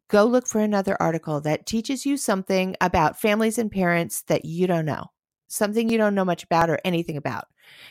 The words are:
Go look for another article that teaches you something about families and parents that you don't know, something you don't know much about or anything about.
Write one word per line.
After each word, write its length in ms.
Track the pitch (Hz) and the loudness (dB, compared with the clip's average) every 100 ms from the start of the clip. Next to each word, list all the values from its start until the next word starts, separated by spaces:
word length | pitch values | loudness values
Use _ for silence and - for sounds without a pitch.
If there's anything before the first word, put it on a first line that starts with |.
| - | 2
Go 200 | 208 220 | 4 6
look 200 | 247 - | 2 0
for 140 | 214 | 0
another 360 | 214 202 190 - | 0 0 0 0
article 400 | 165 165 165 151 | 0 -2 -4 -2
that 260 | 151 151 - | -2 -2 -2
teaches 400 | 226 220 262 277 | -4 -4 -4 -2
you 100 | 285 | -2
something 600 | - 190 - 190 185 - | 0 -2 0 -2 -2 -2
about 400 | 185 180 156 - | 0 2 2 2
families 380 | 214 208 220 214 | 0 2 0 -2
and 100 | 214 | -4
parents 540 | 196 175 170 170 - - | 0 2 0 -2 -6 -2
that 160 | 156 | -2
you 240 | 151 165 185 | -2 -2 0
don't 180 | 170 156 | 0 -2
know, 200 | - - _ _ _ - | -6 -10 _ _ _ -14
something 340 | - 208 214 226 | -4 0 0 0
you 100 | 226 | 2
don't 160 | 214 | 2
know 100 | 196 | 2
much 180 | 185 170 | 0 -2
about 260 | - 165 165 | 0 0 2
or 100 | 147 | 0
anything 320 | 185 170 170 151 | 0 -2 -2 -6
about. 320 | 139 107 - _ - - - | -6 -8 -12 _ -20 -20 -20